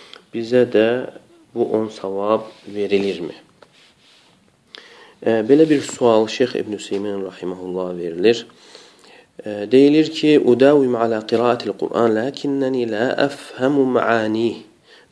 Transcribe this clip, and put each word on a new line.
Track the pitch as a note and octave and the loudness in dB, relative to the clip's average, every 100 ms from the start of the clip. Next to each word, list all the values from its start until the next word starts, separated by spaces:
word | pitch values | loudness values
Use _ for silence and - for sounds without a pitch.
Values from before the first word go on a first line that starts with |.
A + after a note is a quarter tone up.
| - - _ | -20 -20 _
bizə | A2+ A2+ B2 B2 | -10 -2 0 2
də | G#2 A2 B2 - - _ _ _ A2+ | 2 2 0 -6 -16 _ _ _ -6
bu | A#2+ | -2
on | A2 A2 | -2 -4
savab | - G2 G2 G2+ A2 A2 - G2+ | -8 -8 -6 -2 -2 -4 -18 -14
verilirmi? | G#2 G2 G2 G2 E2+ E2+ - _ _ _ _ _ _ _ _ _ _ _ _ _ - - - - _ A2 | -8 -2 0 -2 -6 -8 -14 _ _ _ _ _ _ _ _ _ _ _ _ _ -20 -20 -20 -20 _ -2
E, | A2+ A2 | -2 2
belə | C#3+ D#3+ | 4 4
bir | C#3+ | 2
sual | A#2 - B2 A2 A2 | -2 -2 2 4 2
Şeyx | - B2 - | -2 -2 -2
İbn | - | -8
Hüseymin | G2+ - G2 G#2 G2+ F#2+ | -8 -6 -6 -6 -6 -8
rahimehullah | F#2 F2+ F#2 F#2 F#2 F2+ F2+ | -10 -10 -10 -8 -8 -6 -6
verilir. | E2+ E2 G2+ A#2+ - _ - - - _ - - _ _ G#2+ | -8 0 2 2 -2 _ -20 -20 -20 _ -20 -20 _ _ -12
E, | G#2 G#2 | -8 2
deyilir | B2+ C#3+ D3+ D3+ | 6 6 6 2
ki, | D#3 D3+ D3+ - | 0 4 4 4
"Udawim | A#2+ C3+ D3 C3 A#2+ | 4 6 6 4 0
ala | A2+ A2 A2 | 0 -2 -2
qiraatil | A2+ B2 B2 G#2+ | 0 2 0 -4
Qur'an, | F#2+ - F#2 A2+ G#2+ | -6 -4 0 2 2
lakinnani | B2+ C#3 C#3+ C#3 C3 C3 A#2 | -2 -6 -4 -2 -2 -2 -2
la | G#2 B2 - C#3 | -2 -2 0 -2
afhamu | - - - C3 C#3+ C3 | -2 -16 -2 0 2 2
ma'ani. | A#2+ A2 A2+ A2 A2 A#2 - - _ _ - _ | 2 2 0 0 0 -2 -4 -14 _ _ -20 _